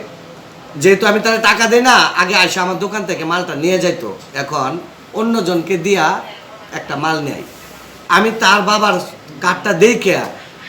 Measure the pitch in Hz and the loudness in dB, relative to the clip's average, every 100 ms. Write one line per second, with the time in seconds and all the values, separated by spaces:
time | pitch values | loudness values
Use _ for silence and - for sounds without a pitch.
0 | - - - - - - - 147 180 196 | -10 -18 -20 -20 -20 -20 -18 0 2 4
1 | 214 208 226 220 208 220 226 240 254 220 | 2 2 0 2 2 2 4 4 6 4
2 | 160 - 180 196 180 185 185 175 196 208 | 4 0 0 2 2 0 -2 -2 -4 -6
3 | 180 156 160 175 175 143 170 185 170 - | -6 -6 -2 -4 -4 -2 0 0 0 -2
4 | 113 92 - 139 139 151 131 170 - - | -8 -12 -12 -10 -6 -4 -4 -6 -12 -20
5 | - 208 226 226 175 180 165 185 180 190 | -10 -4 -2 0 0 0 0 -2 0 2
6 | 156 196 - - - - - 156 - 143 | 2 -2 -8 -18 -20 -20 -14 -12 -8 -4
7 | 160 156 139 90 - - - - - - | -2 -2 -4 -10 -14 -18 -20 -20 -20 -12
8 | - 180 220 220 196 208 190 214 208 180 | 0 2 2 2 2 2 2 2 2 0
9 | - - - - 180 185 214 165 220 226 | -4 -14 -20 -6 -4 -2 -2 4 4 4
10 | 196 143 117 - - - | 0 0 -4 -12 -18 -20